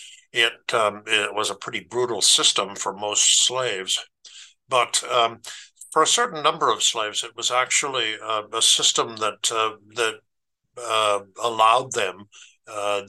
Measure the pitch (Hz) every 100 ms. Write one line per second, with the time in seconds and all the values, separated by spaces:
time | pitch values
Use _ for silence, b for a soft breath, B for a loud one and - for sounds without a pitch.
0 | B B B 123 117 - - 120 104 104
1 | 107 110 104 101 104 98 - 107 92 117
2 | 120 107 - - - - 98 101 104 98
3 | 104 101 - - - 123 127 98 92 -
4 | - _ - B B B - 127 117 -
5 | 123 123 113 113 - B B B - 160
6 | 156 - 240 160 147 160 143 107 - 117
7 | 107 101 120 - 113 123 123 - 147 131
8 | 113 107 107 110 104 113 - - 135 -
9 | 123 110 110 - - 113 110 107 104 110
10 | 113 110 _ _ _ _ _ - 117 110
11 | 107 101 98 - 117 113 110 123 - 113
12 | 98 90 104 B B B - 110 104 101